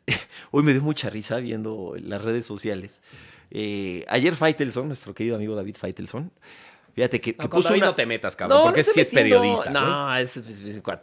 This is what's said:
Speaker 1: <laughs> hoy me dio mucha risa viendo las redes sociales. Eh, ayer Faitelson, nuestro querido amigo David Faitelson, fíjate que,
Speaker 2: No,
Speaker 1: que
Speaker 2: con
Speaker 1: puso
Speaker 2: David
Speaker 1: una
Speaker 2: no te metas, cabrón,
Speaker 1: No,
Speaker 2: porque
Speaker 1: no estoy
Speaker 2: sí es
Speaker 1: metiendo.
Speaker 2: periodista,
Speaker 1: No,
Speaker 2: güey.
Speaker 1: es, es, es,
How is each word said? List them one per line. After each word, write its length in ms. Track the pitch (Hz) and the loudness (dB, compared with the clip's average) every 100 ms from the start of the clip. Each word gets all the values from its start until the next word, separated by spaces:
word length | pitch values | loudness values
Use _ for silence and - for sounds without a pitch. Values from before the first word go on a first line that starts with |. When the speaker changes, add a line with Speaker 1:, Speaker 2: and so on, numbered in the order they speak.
| - | -6
Speaker 1:
<laughs> 420 | - - - - | -6 -8 -20 -2
hoy 140 | 143 | 2
me 80 | 147 | 4
dio 100 | 135 | 4
mucha 300 | 147 147 127 | 2 -2 -6
risa 260 | 107 104 117 | -8 -6 -6
viendo 560 | 120 110 110 107 87 80 | -4 -6 -6 -8 -10 -10
las 220 | 90 101 | -8 -6
redes 240 | 110 120 117 | -2 -2 -4
sociales. 520 | 101 110 95 98 _ _ - - - - | -8 -6 -6 -8 _ _ -20 -20 -20 -14
Eh, 520 | 104 104 101 98 90 - | -8 -6 -6 -6 -8 -2
ayer 280 | 123 156 151 | 2 2 2
Faitelson, 520 | 160 156 135 120 147 | 0 0 -2 -4 -6
nuestro 260 | 131 - | -8 -10
querido 220 | 95 113 110 | -6 -4 -4
amigo 180 | 107 107 | -4 -6
David 200 | 95 92 | -8 -8
Faitelson, 540 | 95 95 95 117 175 - - - - - _ - | -10 -10 -10 -10 -10 -14 -20 -20 -20 -20 _ -2
fíjate 260 | 123 113 | 0 0
que, 120 | 117 | -4
Speaker 2:
No, 40 | - | -6
Speaker 1:
que 60 | - | -2
Speaker 2:
con 100 | 175 | 0
Speaker 1:
puso 100 | 175 | 2
Speaker 2:
David 120 | - | 4
Speaker 1:
una 80 | 185 | 2
Speaker 2:
no 40 | 156 | 2
te 120 | 117 | -2
metas, 280 | 113 101 - | -2 -4 -4
cabrón, 220 | 90 285 | 4 6
Speaker 1:
No, 60 | |
Speaker 2:
porque 140 | 330 349 | 6 4
Speaker 1:
no 80 | 403 | 4
estoy 60 | - | 4
Speaker 2:
sí 40 | |
es 120 | - | 4
Speaker 1:
metiendo. 260 | 131 - 98 | 4 6 6
Speaker 2:
periodista, 280 | - 117 - | 6 0 0
Speaker 1:
No, 360 | 139 135 143 139 | 0 0 0 -2
Speaker 2:
güey. 140 | 127 | -2
Speaker 1:
es, 120 | 123 127 | -2 -6
es, 220 | 110 101 | -14 -14
es, 200 | 101 104 - 90 | -12 -10 -8 -6